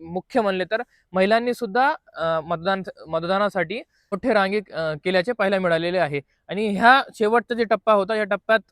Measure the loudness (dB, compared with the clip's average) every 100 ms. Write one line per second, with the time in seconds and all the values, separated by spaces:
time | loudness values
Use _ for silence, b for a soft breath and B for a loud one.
0 | -8 -10 -2 0 0 -2 -2 -4 -6 _
1 | _ 0 2 2 0 -4 -2 2 2 0
2 | _ -6 -2 -2 -4 -4 -2 -4 -6 -14
3 | -6 -4 0 0 0 -2 -4 -6 -12 _
4 | _ -4 0 2 2 -2 -4 -6 -4 -4
5 | 0 0 0 -2 0 0 0 0 0 0
6 | -2 -4 -8 _ -10 -6 -4 4 6 6
7 | 2 -2 2 2 0 -4 0 0 2 2
8 | 2 -2 -2 -4 0 0 0